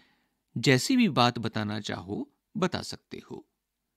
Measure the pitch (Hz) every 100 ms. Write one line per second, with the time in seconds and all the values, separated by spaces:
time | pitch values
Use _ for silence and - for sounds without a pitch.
0 | _ _ _ _ _ 135 127 127 - 254
1 | 214 131 120 120 110 110 104 107 104 104
2 | 92 104 277 _ _ 226 180 92 - -
3 | _ - - - - _ _ _ _